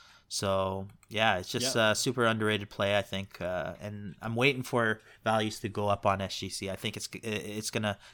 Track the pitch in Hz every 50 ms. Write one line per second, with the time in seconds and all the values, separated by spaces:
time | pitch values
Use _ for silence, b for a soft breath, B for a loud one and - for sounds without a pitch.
0 | b b b b b b - - - 98 95 95 95 95 95 98 98 98 - _
1 | _ - 107 104 110 113 101 90 92 - - 123 120 127 131 120 113 110 107 -
2 | - 135 120 127 120 113 113 110 107 107 107 104 104 - - - 101 98 101 101
3 | 98 - - 95 101 - - - 92 90 90 90 73 92 90 - - 104 104 104
4 | 104 101 - - - 113 117 113 127 143 139 127 127 - - 123 117 110 110 -
5 | b b b b b 113 110 110 107 110 107 - - 107 101 107 104 101 101 98
6 | - 104 98 98 98 92 - - - 95 - - 101 95 92 - - 113 104 104
7 | - - - 101 - 113 107 104 - 101 104 107 107 - - 117 107 104 101 -
8 | b b